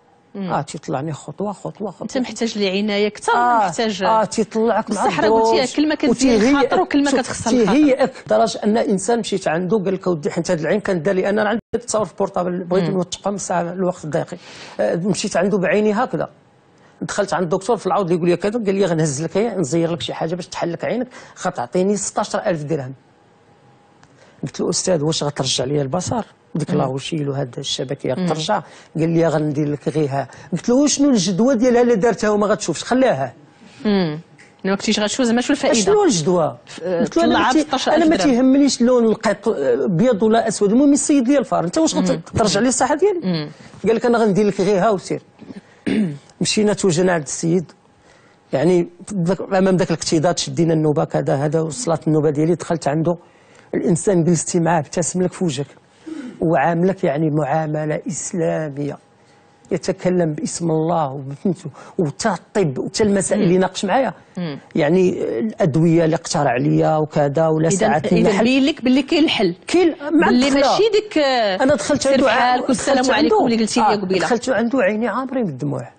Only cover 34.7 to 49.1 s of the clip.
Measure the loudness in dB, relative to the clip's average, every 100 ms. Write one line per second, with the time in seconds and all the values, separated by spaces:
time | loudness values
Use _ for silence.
34.7 | -2 -2 -2 -2 0 0 0 0 0 2
35.7 | 2 4 4 4 2 2 2 0 -4 -16
36.7 | -12 -6 -2 -2 0 2 2 2 2 0
37.7 | -2 0 2 4 4 2 4 4 4 4
38.7 | 2 4 4 4 2 0 -2 -2 0 2
39.7 | 2 2 2 2 4 4 2 2 0 2
40.7 | 4 4 4 4 2 4 2 2 -2 0
41.7 | 0 0 2 0 -2 -4 0 0 2 2
42.7 | 2 0 2 2 0 -2 -4 -6 -12 -20
43.7 | -6 0 0 2 2 4 4 2 2 2
44.7 | 2 2 0 -4 -10 _ -20 -18 -18 -20
45.7 | _ -4 -2 -2 -4 _ -6 -4 0 0
46.7 | 2 0 2 2 0 -4 -6 -2 -2 -2
47.7 | -14 _ _ _ _ _ _ -6 -2 2
48.7 | 2 0 -8 -10